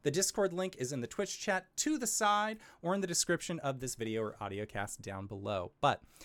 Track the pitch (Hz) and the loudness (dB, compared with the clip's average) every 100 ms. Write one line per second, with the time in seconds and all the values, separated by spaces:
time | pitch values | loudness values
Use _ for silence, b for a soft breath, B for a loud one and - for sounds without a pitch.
0 | 147 151 196 - 196 175 185 - 127 135 | 2 2 2 4 2 2 -2 -2 -4 -2
1 | 120 - 196 - - 185 - - 294 302 | -4 -2 -4 -2 0 0 -2 -2 0 0
2 | 240 - 208 208 214 220 B B 170 196 | 0 2 4 4 2 -4 B B 0 0
3 | 185 170 - 170 - 170 139 131 127 - | 2 0 2 2 0 -2 -2 -2 -4 -4
4 | 110 110 107 - 101 98 104 104 101 - | -2 0 -2 -4 -4 -4 -4 -4 -4 -6
5 | - 98 98 101 101 101 87 _ 143 107 | -8 -8 -8 -6 -2 -2 -2 _ 2 2
6 | B B | B B